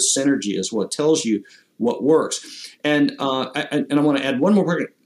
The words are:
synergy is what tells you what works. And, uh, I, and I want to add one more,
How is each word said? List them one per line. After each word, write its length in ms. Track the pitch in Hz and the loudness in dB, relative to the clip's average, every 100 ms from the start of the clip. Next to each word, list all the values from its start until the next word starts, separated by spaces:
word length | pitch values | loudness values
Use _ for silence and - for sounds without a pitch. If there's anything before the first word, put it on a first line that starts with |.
| - 139 | 0 0
synergy 400 | 139 135 101 95 | 2 0 -2 -4
is 160 | 92 | -4
what 200 | 110 95 | -4 -4
tells 320 | - 147 156 | -2 2 2
you 180 | 113 104 - - _ _ | 2 -2 -4 -18 _ _
what 260 | - - | -4 0
works. 680 | 131 156 107 - - - - - | 2 2 2 -6 -10 -16 -18 -6
And, 320 | 147 147 143 - | 0 2 2 0
uh, 320 | 135 131 127 147 | -2 -2 -4 -6
I, 280 | - 147 - | -4 -4 0
and 80 | 147 | 2
I 20 | |
want 180 | 151 143 | 2 2
to 60 | |
add 140 | 135 131 | 0 0
one 160 | 180 | 4
more, 360 | 208 165 175 - - | 4 4 0 -4 -10